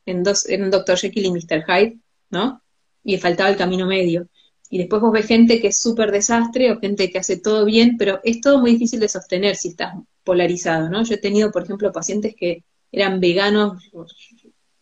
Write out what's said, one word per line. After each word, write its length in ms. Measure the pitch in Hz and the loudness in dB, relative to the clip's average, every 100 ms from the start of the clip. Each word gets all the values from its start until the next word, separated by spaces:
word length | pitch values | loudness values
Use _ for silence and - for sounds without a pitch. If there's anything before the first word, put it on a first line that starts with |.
en 180 | - 180 | -8 -2
dos, 260 | 185 196 - | -2 -2 -2
en 220 | 196 190 | -2 0
doctor 280 | 190 185 180 | 0 0 -2
Jekyll 280 | 196 208 190 | -2 -4 -2
y 60 | |
mister 320 | 175 165 156 | -4 -4 -4
Hyde, 340 | 160 240 226 - _ _ - | 0 2 0 -2 _ _ -10
¿no? 300 | 170 247 - _ _ _ _ | -4 -4 -6 _ _ _ _
Y 120 | - 185 | -4 -2
faltaba 320 | 180 175 196 | 0 0 0
el 60 | 196 | 0
camino 300 | 180 185 185 | 0 -2 0
medio. 420 | 190 175 170 180 _ _ _ - | 0 0 -2 -6 _ _ _ -8
Y 100 | 185 | -6
después 240 | 180 214 | -2 0
vos 100 | 226 | 2
ves 140 | 220 220 | 2 2
gente 340 | 226 233 226 | 6 6 6
que 80 | 202 | 2
es 100 | - | 0
súper 320 | 233 226 214 | -2 0 0
desastre 600 | 202 208 233 226 254 247 | 0 0 0 0 2 2
o 80 | 233 | 2
gente 300 | 202 202 185 | -2 -2 -2
que 80 | 190 | -2
hace 180 | 185 180 | -4 -4
todo 280 | 214 214 | 0 2
bien, 320 | 214 226 240 233 | 4 6 4 4
pero 220 | 196 190 | -2 -2
es 160 | 226 233 | -2 0
todo 180 | 277 277 | 4 4
muy 140 | 240 | 4
difícil 280 | 233 233 226 | 2 2 -2
de 80 | 214 | -2
sostener 480 | 185 - 185 202 190 | -4 -6 -2 -2 -2
si 120 | 180 | -8
estás 260 | 165 170 175 - _ | -8 -10 -10 -18 _
polarizado, 640 | - 180 175 175 175 160 160 | -2 2 2 0 -2 -2 -2
¿no? 140 | 196 | -2
Yo 120 | 233 | -2
he 40 | 208 | -2
tenido, 320 | 202 208 214 | 0 2 2
por 140 | 180 | -2
ejemplo, 280 | 180 202 208 | -6 -4 -4
pacientes 420 | 165 - 208 214 | -4 -6 -4 -6
que 300 | - 175 170 _ _ _ | -4 -6 -6 _ _ _
eran 300 | - 196 190 | -4 -2 0
veganos, 640 | 180 175 202 208 208 180 - 170 165 - - _ _ _ _ _ | 0 2 2 2 0 -4 -18 -20 -20 -20 -20 _ _ _ _ _